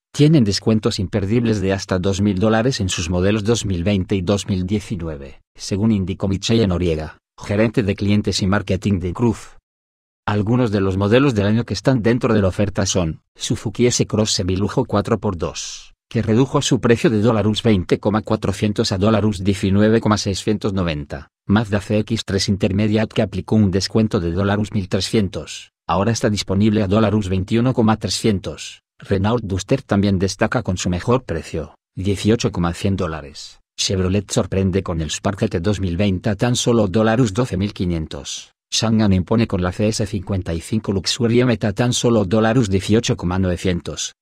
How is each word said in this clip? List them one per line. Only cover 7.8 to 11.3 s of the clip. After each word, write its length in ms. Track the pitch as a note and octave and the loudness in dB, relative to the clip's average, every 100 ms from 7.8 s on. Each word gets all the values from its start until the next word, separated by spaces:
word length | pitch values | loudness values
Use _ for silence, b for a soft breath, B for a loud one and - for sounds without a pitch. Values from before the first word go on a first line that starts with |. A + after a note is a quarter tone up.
de 140 | G2+ F#2+ | -2 0
clientes 460 | G2+ G#2 G2+ - | 0 0 0 -2
y 60 | F#2+ | 0
marketing 520 | G2+ G2 F#2 G#2 F#2+ | 0 0 -2 0 -2
de 100 | F2+ | -2
Incruf. 460 | E2+ A#2+ - - - _ _ _ _ _ _ - | 0 0 0 -8 -20 _ _ _ _ _ _ -4
Algunos 440 | G#2 G2+ B2 A#2+ | -2 2 2 2
de 100 | G2+ | 2
los 160 | F#2+ F#2+ | 0 2
modelos 360 | G2+ B2 C#3+ | 4 4 4